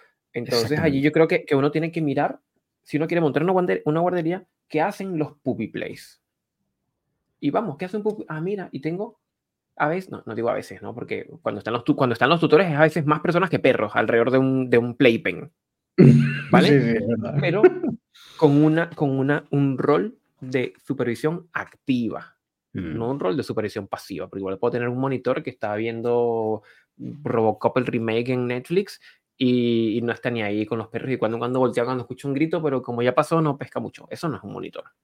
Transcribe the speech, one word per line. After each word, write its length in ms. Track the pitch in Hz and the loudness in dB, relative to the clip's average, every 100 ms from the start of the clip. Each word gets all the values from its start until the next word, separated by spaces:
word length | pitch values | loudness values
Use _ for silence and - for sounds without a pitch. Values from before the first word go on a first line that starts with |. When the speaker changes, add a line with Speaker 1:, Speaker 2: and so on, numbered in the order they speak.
| _ _ _ | _ _ _
Speaker 1:
Entonces, 480 | 120 120 120 113 151 | -10 -4 -2 0 0
allí 180 | 160 135 | 0 2
Speaker 2:
Exactamente. 40 | |
Speaker 1:
yo 100 | 147 | 2
creo 160 | 156 160 | 4 4
que, 160 | 175 | 2
que 120 | - 139 | 0 0
uno 140 | 143 | 2
tiene 220 | 156 165 | 0 -2
que 100 | 165 | -2
mirar, 380 | 151 139 165 - _ _ _ _ | -2 0 -2 -4 _ _ _ _
si 140 | - 143 | -6 -4
uno 80 | 160 | 0
quiere 140 | 175 | 2
montar 220 | 156 127 | 2 2
una 80 | 170 | 2
guarde-, 300 | 185 180 185 151 | 2 2 -2 -2
una 140 | 156 | 0
guardería, 460 | 180 180 160 185 - _ _ | 0 0 -2 -4 -8 _ _
¿qué 120 | 156 | -2
hacen 360 | 185 202 190 170 | -2 -4 -6 -4
los 180 | 147 - | -4 -6
puppy 260 | - 113 104 | -6 -4 -6
plays? 540 | - - - - _ _ _ _ _ _ _ _ _ _ _ _ - | -6 -10 -12 -20 _ _ _ _ _ _ _ _ _ _ _ _ -6
Y 100 | 147 | -2
vamos, 260 | 143 220 135 | -2 -4 -6
¿qué 80 | |
hace 120 | 185 214 | -8 -4
un 60 | |
puppy? 220 | 214 214 - | -4 -6 -8
Ah, 120 | 156 | -8
mira, 280 | 175 202 175 | -6 -6 -8
y 80 | 131 | -8
tengo, 400 | 156 175 214 - _ _ _ _ _ - | -6 -6 -8 -12 _ _ _ _ _ -4
a 120 | 151 | -2
veces, 220 | 180 185 | -2 -6
no, 120 | 107 - | -14 -10
no 80 | |
digo 160 | 110 113 | -4 -2
a 40 | |
veces, 280 | 104 - 95 | -2 -6 -14
¿no? 120 | 104 | -12
Porque 340 | 113 - 101 - - | -12 -8 -8 -10 -8
cuando 160 | - 107 | -6 -6
están 140 | 110 | -4
los 100 | 117 | -4
tu-, 120 | 135 143 | -2 2
cuando 180 | 127 | 2
están 160 | 117 127 | 2 2
los 100 | 170 | 4
tutores 280 | 165 151 185 | 4 4 4
es 60 | 143 | 4
a 60 | |
veces 240 | 156 170 147 | 2 2 0
más 140 | 151 | 0
personas 300 | 180 175 185 | 2 0 2
que 80 | 127 | 2
perros 340 | 135 113 107 | 2 2 0
alrededor 360 | 120 113 117 117 | 0 2 2 4
de 80 | 131 | 4
un, 320 | 135 131 127 | 2 0 2
de 80 | 123 | 2
un 180 | 120 117 | 2 4
playpen, 560 | 135 113 - 82 - _ _ _ _ - | 4 4 0 -6 -10 _ _ _ _ 8
Speaker 2:
<laughs> 520 | - - - - - | 10 10 6 -2 4
Speaker 1:
¿vale? 180 | - - | 6 6
Speaker 2:
Sí, 100 | 143 | 6
sí, 160 | 117 113 | 4 0
es 100 | 101 | 0
verdad. 280 | 113 101 143 | -2 -2 -2
Speaker 1:
Pero 220 | 180 185 370 370 330 - _ _ - - | 0 4 4 4 -6 -6 _ _ -18 2
con 280 | 156 143 | 4 6
una, 260 | 156 160 170 | 4 4 -2
con 200 | - 143 135 | -2 -2 0
una, 280 | 135 147 - | 0 -2 0
un 280 | 143 139 127 | 0 0 0
rol 400 | - 151 208 - _ - | 0 2 0 -8 _ -18
de 340 | 131 131 120 - | -6 -4 -4 -8
supervisión 640 | - 135 120 113 151 175 - | -10 -4 -4 -2 -2 -4 -8
activa, 840 | - 98 _ - 127 113 67 - _ _ _ _ | -12 -12 _ -4 -2 -2 -6 -12 _ _ _ _
Speaker 2:
Mm. 240 | - 87 113 | -10 -8 -6
Speaker 1:
no 120 | 117 | -6
un 100 | 139 | -4
rol 160 | 185 160 | -4 -4
de 60 | |
supervisión 440 | 110 113 104 110 98 | -4 -6 -6 -8 -10
pasiva, 400 | - - 143 95 | -12 -10 -12 -10
porque 120 | 101 | -10
igual 180 | 95 95 | -8 -2
puedo 140 | 120 | -2
tener 160 | 123 120 | -2 -4
un 100 | 123 | -4
monitor 440 | 135 127 123 143 | -4 -4 -4 -4
que 80 | 147 | -6
está 240 | 127 107 104 | -8 -6 -4
viendo 840 | 113 113 117 120 120 117 110 110 - _ _ - | -6 -4 -2 0 0 -2 -2 -4 -8 _ _ -16
Robocop 760 | 123 117 147 113 110 104 117 131 | -14 -10 -4 0 2 2 0 0
el 80 | 120 | -2
remake 440 | 120 113 113 120 | -2 0 -2 0
en 160 | 127 123 | -2 -2
Netflix 520 | 123 127 175 202 - - _ _ - | -4 -2 -2 -2 -10 -20 _ _ -2
y, 600 | 127 123 120 117 113 113 | 2 2 2 2 2 0
y 40 | |
no 100 | 117 | -2
está 180 | 110 127 | -4 -4
ni 120 | 120 | -4
ahí 240 | 104 104 107 | -2 -2 -2
con 120 | 117 | -4
los 100 | 107 | -6
perros 220 | 113 131 | -8 -4
y 40 | 127 | -2
cuando, 220 | 110 117 | -2 -2
cuando 220 | 120 127 | -2 0
voltea, 240 | 127 117 | 2 0
cuando 180 | 120 127 | -2 -4
escucha 260 | 117 - 143 | -6 -10 -6
un 60 | |
grito, 280 | 139 160 180 | -2 -2 -2
pero 200 | 156 131 | -2 -4
como 200 | 123 120 | -4 -2
ya 120 | 123 | 0
pasó, 260 | 123 147 165 | 2 2 2
no 160 | 156 135 | 0 -2
pesca 220 | 135 127 | -6 -10
mucho. 260 | 110 - - | -10 -12 -16
Eso 180 | 151 170 | -8 -8
no 80 | 107 | -8
es 40 | |
un 100 | 101 | -10
monitor. 320 | 98 85 - - _ | -12 -12 -14 -18 _